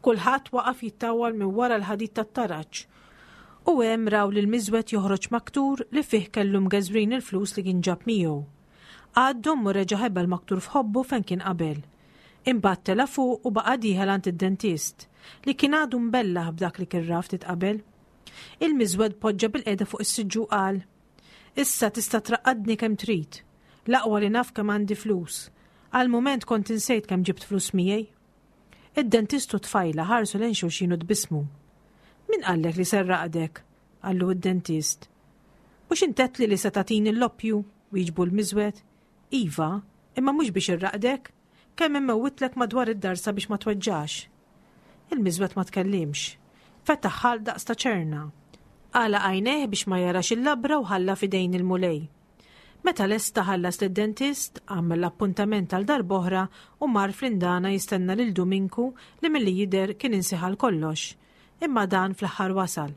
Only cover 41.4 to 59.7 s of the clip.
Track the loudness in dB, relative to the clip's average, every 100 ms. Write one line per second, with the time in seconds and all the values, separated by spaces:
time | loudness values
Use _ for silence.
41.4 | _ _ _ -2 0 2 0 0 0 -2
42.4 | -4 -2 0 0 0 -2 -4 -4 -4 -4
43.4 | -4 -4 -2 -2 -2 -2 -4 -8 -12 _
44.4 | _ _ _ -20 -20 -20 _ 0 0 0
45.4 | -2 -2 -2 -2 0 0 -2 -4 -8 -12
46.4 | _ _ -20 -6 0 0 0 0 0 0
47.4 | -4 -8 -6 -2 0 0 -2 -4 -8 -16
48.4 | _ -20 -20 -20 -2 0 2 2 2 0
49.4 | 0 0 0 -2 -2 0 2 0 0 0
50.4 | 0 0 0 0 0 0 0 0 0 0
51.4 | 0 0 0 2 0 -2 -6 -16 _ _
52.4 | -20 -20 -20 -2 -2 2 0 0 0 -2
53.4 | 0 0 -2 -2 -2 0 -2 0 -2 -2
54.4 | -8 -10 -6 -2 0 0 0 0 -2 0
55.4 | 0 0 0 -2 0 0 0 0 0 0
56.4 | -2 -8 -20 _ 0 2 0 -2 -2 0
57.4 | 2 2 0 -2 0 -2 0 0 0 0
58.4 | 0 0 0 -2 -4 -4 -20 -4 0 2
59.4 | 2 0 0